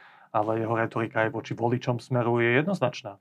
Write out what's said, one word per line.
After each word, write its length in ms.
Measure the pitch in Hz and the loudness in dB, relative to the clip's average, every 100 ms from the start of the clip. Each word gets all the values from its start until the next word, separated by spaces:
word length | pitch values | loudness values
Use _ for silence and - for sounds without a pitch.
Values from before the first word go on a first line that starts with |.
| - - - | -20 -20 -6
ale 300 | 110 107 113 | -2 0 0
jeho 140 | 110 113 | 0 0
retorika 500 | 113 113 110 113 110 | -2 -2 -2 0 0
aj 80 | |
voči 200 | 110 - - | -2 -8 -2
voličom 480 | 120 123 - 120 | 0 0 -2 -4
Smeru 400 | - 127 117 120 | 0 2 2 2
je 160 | 117 123 | 4 4
jednoznačná. 580 | 160 185 123 - 104 98 | 2 0 -2 -4 -14 -16